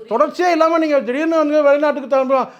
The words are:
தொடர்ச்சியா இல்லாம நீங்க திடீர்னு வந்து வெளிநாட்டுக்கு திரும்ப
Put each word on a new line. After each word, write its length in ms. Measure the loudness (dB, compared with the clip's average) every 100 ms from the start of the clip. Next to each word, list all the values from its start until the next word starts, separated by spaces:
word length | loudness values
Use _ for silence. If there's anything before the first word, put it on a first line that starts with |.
| -6
தொடர்ச்சியா 420 | -2 -2 0 0
இல்லாம 280 | 2 2 2
நீங்க 220 | 0 0
திடீர்னு 360 | -2 -4 -2 0
வந்து 260 | 0 2
வெளிநாட்டுக்கு 460 | 2 2 0 -4 -2
திரும்ப 400 | -2 0 -2 -2